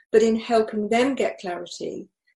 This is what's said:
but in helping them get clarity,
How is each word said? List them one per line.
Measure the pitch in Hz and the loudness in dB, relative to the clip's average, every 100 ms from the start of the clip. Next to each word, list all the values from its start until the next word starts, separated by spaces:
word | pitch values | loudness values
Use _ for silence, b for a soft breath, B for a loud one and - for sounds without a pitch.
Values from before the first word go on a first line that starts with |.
| _ | _
but | 220 | 4
in | 226 226 | 4 2
helping | 233 226 220 214 208 | 2 0 2 -2 0
them | 233 269 | 2 2
get | 247 190 - | 0 -2 -4
clarity, | 180 175 175 - 165 - - _ _ | -8 -10 -12 -10 -10 -10 -14 _ _